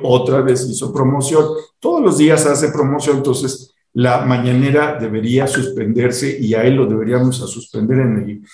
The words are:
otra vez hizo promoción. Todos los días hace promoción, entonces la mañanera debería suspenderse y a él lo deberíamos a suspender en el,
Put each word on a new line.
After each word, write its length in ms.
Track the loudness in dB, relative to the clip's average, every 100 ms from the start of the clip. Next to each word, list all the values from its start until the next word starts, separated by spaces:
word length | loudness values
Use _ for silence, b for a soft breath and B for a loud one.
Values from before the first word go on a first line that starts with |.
otra 380 | 2 2 2 2
vez 260 | 2 0 -2
hizo 240 | -6 -6
promoción. 540 | -2 0 0 2 2 2 B B _
Todos 200 | -2 0
los 160 | 2 4
días 300 | 4 4 2
hace 220 | 0 0
promoción, 500 | 0 -2 0 0 0
entonces 560 | 0 -2 -4 -8 -16 _ _
la 320 | -2 0 2
mañanera 720 | 0 0 2 2 2 2 0 -4
debería 480 | -6 -4 0 0 0
suspenderse 920 | -2 -4 -4 -2 0 0 0 -4 -2
y 140 | -2
a 80 | 2
él 140 | 2 2
lo 100 | 0
deberíamos 560 | -2 -2 0 0 -2
a 40 | -8
suspender 520 | -12 -12 -4 -2 0
en 180 | 0 -2
el, 260 | -4 -10 B